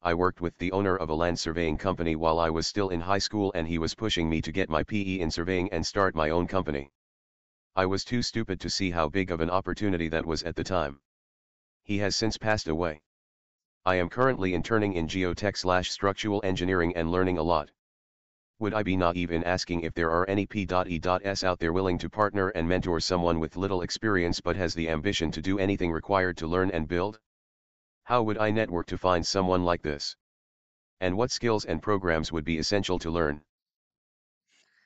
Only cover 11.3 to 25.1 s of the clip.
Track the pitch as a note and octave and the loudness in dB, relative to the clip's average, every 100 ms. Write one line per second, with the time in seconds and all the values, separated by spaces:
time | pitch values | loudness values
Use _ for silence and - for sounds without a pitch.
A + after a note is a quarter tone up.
11.3 | _ _ _ _ _ - G2+ G2+ - A2+ | _ _ _ _ _ -4 0 0 0 -2
12.3 | - G#2+ G#2+ D#2+ D#2+ E2+ D2+ _ _ _ | 0 0 0 0 -2 -2 -4 _ _ _
13.3 | _ _ _ _ _ F#2 F#2 F2 A#2+ C3 | _ _ _ _ _ 0 2 0 2 2
14.3 | B2 F#2+ E2+ - A2 G#2 F2+ D#2+ F#2+ F2+ | 2 0 0 2 2 2 0 -2 0 -2
15.3 | E2+ G2+ - F2+ F2+ F2+ - G2 G2 A2 | 0 -2 -2 2 2 2 0 0 0 -2
16.3 | G2+ G2 F#2 F2 F#2 E2+ F2 E2 F2+ F#2 | 0 0 0 2 2 2 0 0 2 2
17.3 | F2 E2 D#2+ D2+ _ _ _ _ _ _ | 2 2 2 0 _ _ _ _ _ _
18.3 | _ _ - G#2 G#2+ F#2 F#2+ F2 F2+ F2 | _ _ -4 -2 0 0 2 2 2 0
19.3 | E2 E2+ F#2 - F2 D#2+ - E2 E2+ F#2+ | 0 0 -2 -2 -4 -2 -2 0 2 2
20.3 | G2+ G2 G#2 F2 F2+ F#2 E2 F2+ F#2 G2 | 0 0 -4 0 0 0 -2 0 0 -2
21.3 | G2 F#2 F2+ E2 F2+ F#2+ F2 F2 G#2+ G#2 | -2 -2 0 0 2 2 0 -2 0 0
22.3 | G2+ F#2+ F#2+ E2 F#2 F2+ E2 - F2+ E2+ | 2 0 2 2 2 2 0 0 2 2
23.3 | E2 D#2 F2+ G2 F#2 F2 - A2 F#2+ F2 | 2 -2 -4 -2 -2 -4 -4 0 2 2
24.3 | - F2 F2 E2+ E2+ D#2+ D#2+ G2 | 0 -2 0 0 -2 -2 0 0